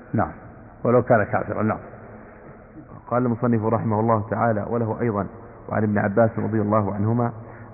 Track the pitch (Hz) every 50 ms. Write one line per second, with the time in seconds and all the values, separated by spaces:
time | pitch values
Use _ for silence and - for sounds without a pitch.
0 | - - - - 98 78 - - - - - - - - - - - 123 117 123
1 | 113 - 123 110 101 - - 98 - - 101 92 107 107 98 92 - - - -
2 | - - - - - - - - - - - - - - - - - - - -
3 | - - 117 123 127 123 117 107 - 123 117 113 104 110 113 110 - 117 107 104
4 | 110 117 113 107 104 107 101 107 113 117 110 104 98 - 113 120 117 107 110 -
5 | 120 120 104 101 95 - - - - - - - - - - 104 107 107 104 104
6 | 107 104 98 113 117 110 113 110 104 104 107 110 101 104 107 110 104 98 101 101
7 | 101 110 117 120 120 117 113 - - - - - - -